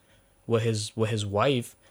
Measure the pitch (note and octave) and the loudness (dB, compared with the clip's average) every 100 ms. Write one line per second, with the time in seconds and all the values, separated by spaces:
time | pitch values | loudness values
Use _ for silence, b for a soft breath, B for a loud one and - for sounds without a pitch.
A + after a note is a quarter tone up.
0 | b b b _ - A2+ A#2 G#2+ G#2+ - | b b b _ -2 0 2 -2 -4 -2
1 | A2 A2+ G#2 G2+ B2+ C3 A#2 - b | -2 -2 -2 0 2 2 -2 -12 b